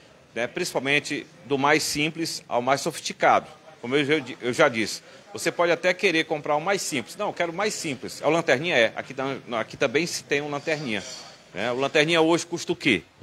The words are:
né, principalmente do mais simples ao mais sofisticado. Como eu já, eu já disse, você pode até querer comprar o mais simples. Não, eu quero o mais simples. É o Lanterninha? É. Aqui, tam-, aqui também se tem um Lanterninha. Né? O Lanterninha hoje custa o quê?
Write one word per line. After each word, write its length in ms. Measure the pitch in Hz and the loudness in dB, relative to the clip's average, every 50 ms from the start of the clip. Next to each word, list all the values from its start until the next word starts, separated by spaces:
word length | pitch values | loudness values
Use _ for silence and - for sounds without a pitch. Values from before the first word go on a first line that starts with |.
| - - - - _ _ - | -20 -20 -20 -20 _ _ -6
né, 120 | 117 117 | -6 -6
principalmente 800 | 123 - 170 180 - - 151 127 135 143 147 143 - 151 123 - - - - - | -4 -4 -4 -4 -2 -4 -2 0 2 2 2 0 -2 -6 -6 -8 -12 -18 -12 -4
do 140 | - 143 131 | -2 0 2
mais 240 | 135 143 156 151 | 4 4 4 4
simples 600 | - - - 147 147 165 156 165 165 156 - - - - | 2 0 -2 -2 -2 -2 -2 -4 -6 -6 -6 -10 -8 -2
ao 140 | 101 120 | -2 0
mais 180 | 123 131 139 143 | 2 2 2 2
sofisticado. 680 | - 170 147 - - - - - - 135 123 - - - - - - - - - | 0 -6 -6 -6 -8 -8 -4 2 4 4 4 4 2 -2 -18 -20 -20 -20 -20 -12
Como 140 | - 120 131 | -6 -2 0
eu 100 | 147 143 | 0 2
já, 100 | 131 156 160 131 117 120 - | 2 0 0 -2 -6 -10 -6
eu 120 | 104 123 | -6 -2
já 160 | 120 - 160 143 | 2 4 4 4
disse, 340 | 120 113 104 92 - - - - - - - - | 4 0 -2 -2 -4 -10 -14 -18 -20 -20 -20 -14
você 200 | - - - 170 | -10 -4 -4 -2
pode 180 | - - 175 170 | 0 2 2 2
até 220 | 165 165 180 185 | 2 2 2 0
querer 320 | 185 180 208 196 160 160 156 | 0 2 0 2 2 2 0
comprar 320 | - 165 147 147 156 147 | 0 -2 -4 -2 0 0
o 40 | 151 | 0
mais 200 | 160 190 202 185 | 0 0 -2 -2
simples. 340 | - - 156 127 107 - - | -2 -4 -4 -4 -6 -6 -8
Não, 120 | - 208 180 | -6 -6 -6
eu 40 | |
quero 200 | - - 175 170 | -2 -2 -4 -4
o 20 | 165 | -2
mais 200 | 175 208 214 196 | -4 -4 -4 -4
simples. 480 | - - 156 131 113 - 92 - - | -6 -6 -6 -8 -8 -8 -12 -8 -2
É 40 | - | 0
o 40 | 143 | 2
Lanterninha? 460 | 156 170 160 - 135 123 160 180 160 | 2 2 4 2 2 2 2 2 4
É. 160 | 127 113 104 - | 4 4 4 2
Aqui, 160 | - 107 - | -4 -10 -10
tam-, 260 | 131 131 131 139 135 110 - - | -8 -6 -6 -6 -6 -8 -8 -6
aqui 240 | 120 113 110 - - | -4 -4 -4 -4 -4
também 300 | - 151 131 113 147 170 | -2 -2 0 2 0 0
se 180 | 170 - - - | -2 -6 -8 -4
tem 160 | - 147 143 | -2 -2 -2
um 100 | 147 147 | -2 -4
Lanterninha. 520 | 147 143 143 160 156 147 156 123 107 98 92 - - - - - - - - - | -6 -6 -4 -4 -4 -4 -4 -4 -4 -6 -6 -8 -14 -16 -16 -20 -20 -20 -20 -14
Né? 180 | - 87 107 123 | -8 -4 -4 -2
O 60 | 123 | -2
Lanterninha 440 | 127 135 135 - 156 151 160 170 165 | 0 -2 2 4 4 4 6 6 4
hoje 260 | 160 160 170 160 - | 6 6 4 2 2
custa 260 | - 175 165 - - | -2 -8 -8 -4 -4
o 40 | 226 | -4
quê? 260 | - - 143 107 82 - _ _ - | 0 2 2 2 2 0 _ _ -18